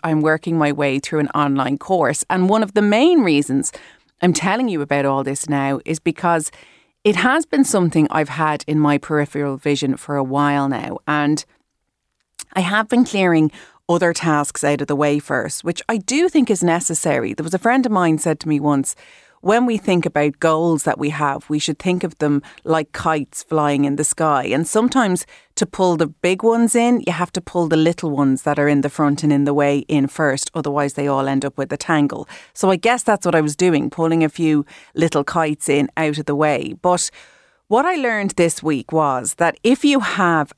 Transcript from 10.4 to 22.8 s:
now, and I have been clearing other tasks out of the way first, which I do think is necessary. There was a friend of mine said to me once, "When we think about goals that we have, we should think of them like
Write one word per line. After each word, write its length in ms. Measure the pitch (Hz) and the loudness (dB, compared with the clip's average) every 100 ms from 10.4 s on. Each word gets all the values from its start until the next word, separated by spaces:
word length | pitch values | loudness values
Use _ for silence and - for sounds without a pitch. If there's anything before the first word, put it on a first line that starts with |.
| 147 143 139 | 0 0 -2
now, 300 | 123 - 92 - | -4 -6 -8 -4
and 380 | 151 147 151 - _ _ _ _ _ _ _ _ - - | -2 0 -2 -4 _ _ _ _ _ _ _ _ -20 -8
I 60 | - | -4
have 280 | 180 208 220 | -2 -2 0
been 160 | 240 | 2
clearing 480 | 247 202 185 165 156 - - _ - | 2 2 2 4 2 -2 -16 _ -2
other 240 | 170 180 | 0 2
tasks 500 | 165 165 151 143 - | 0 0 0 -2 -2
out 160 | 151 147 | -2 -2
of 60 | 143 | -2
the 100 | 143 | 0
way 220 | 147 147 | 0 0
first, 460 | - 131 - - | -2 -4 -4 -6
which 180 | 170 175 - | -6 -6 -4
I 120 | 226 | -4
do 320 | - 269 349 | -2 0 2
think 200 | 311 240 | 2 2
is 140 | 196 | 2
necessary. 720 | 175 165 - 160 165 135 110 | 2 0 -2 -2 -2 -2 -2
There 100 | - | -6
was 80 | 160 | -4
a 60 | 180 | -2
friend 260 | 226 262 | 2 2
of 80 | 247 | 2
mine 240 | 208 175 156 | 2 2 2
said 240 | 170 151 | 0 -2
to 80 | 160 | -2
me 100 | 151 | 0
once, 380 | 147 143 135 - - - _ _ | 2 0 -2 -8 -16 -20 _ _
"When 240 | - 226 247 | 0 2 2
we 100 | 220 | 0
think 300 | - 180 165 | 0 0 0
about 340 | 151 147 139 | 0 0 0
goals 440 | 165 156 170 160 | 0 2 2 0
that 140 | - - | 0 -2
we 120 | 147 | -4
have, 380 | 151 147 135 - | -2 -4 -4 -4
we 120 | 151 | -4
should 180 | - 151 | -2 -4
think 240 | 185 180 | -2 -2
of 160 | 175 - | -4 -2
them 240 | 151 143 - - | 0 0 -4 -10
like 260 | - 160 | -2 -2